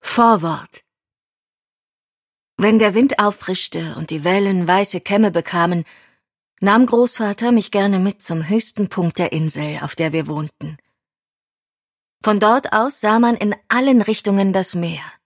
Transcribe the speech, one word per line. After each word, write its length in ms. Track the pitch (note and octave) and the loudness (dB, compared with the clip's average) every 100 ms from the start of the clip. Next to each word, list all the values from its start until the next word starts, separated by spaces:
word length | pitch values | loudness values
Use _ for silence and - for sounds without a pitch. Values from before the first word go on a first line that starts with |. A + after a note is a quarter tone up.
| - - | -6 2
Vorwort. 640 | A#3 A3 E3 D#3+ - - _ _ _ _ _ _ _ _ _ _ _ _ _ _ _ _ _ - | 4 4 0 -6 -10 -20 _ _ _ _ _ _ _ _ _ _ _ _ _ _ _ _ _ -2
Wenn 220 | G3 A3 | 2 4
der 160 | G#3+ | 4
Wind 240 | G3+ C4+ - | 4 2 2
auffrischte 760 | G#3 G3 - F#3 - E3+ E3 D3 | -4 -4 -8 -6 -6 -8 -10 -10
und 120 | D#3+ | -8
die 160 | D#3+ | -6
Wellen 420 | D3+ F#3+ G3+ F#3+ E3+ | -2 0 0 0 2
weiße 360 | F#3 G3+ F3+ | 0 0 -6
Kämme 280 | - G3+ G#3+ | -2 2 2
bekamen, 540 | E3+ D#3+ F3+ E3+ F3 D#3+ - _ _ _ _ _ _ | 0 -4 -2 0 0 -6 -14 _ _ _ _ _ _
nahm 260 | G3 G#3+ B3 | 2 4 4
Großvater 680 | A#3 A#3+ - G#3+ G3+ A#3 | 4 2 0 -4 -2 2
mich 180 | A#3+ - | 2 2
gerne 280 | G3+ G3+ G3 | 0 0 2
mit 240 | F#3+ G3+ | 0 -4
zum 260 | - E3 D#3 | -6 -6 -2
höchsten 400 | G#3+ - - G3+ | -2 -2 -4 -4
Punkt 300 | - E3+ - | -2 -2 -2
der 140 | F3 | -4
Insel, 480 | D#3+ D#3+ D3 D3+ D3+ | -2 -4 -4 -6 -6
auf 120 | C#3+ | -10
der 200 | - D#3+ | -4 -4
wir 120 | D#3 D3 | -2 -4
wohnten. 520 | D3+ D3+ _ D3+ D3+ _ _ _ _ _ _ _ _ _ _ _ _ _ _ | -6 -8 _ -14 -14 _ _ _ _ _ _ _ _ _ _ _ _ _ _
Von 180 | - G#3 | 0 2
dort 320 | G#3+ A#3+ - | 4 2 2
aus 280 | G#3+ B3 - | 0 0 -2
sah 180 | G#3+ A3+ | 0 4
man 180 | A#3+ A#3+ | 4 2
in 180 | G#3+ G#3 _ | -2 -4 _
allen 320 | A#3+ C4+ B3+ | 0 4 4
Richtungen 540 | G#3 A3 - G3 G3 | 4 -2 0 0 2
das 200 | F#3+ F#3 | 0 -2
Meer. 300 | F3+ E3+ D#3 - - | -4 -6 -8 -14 -20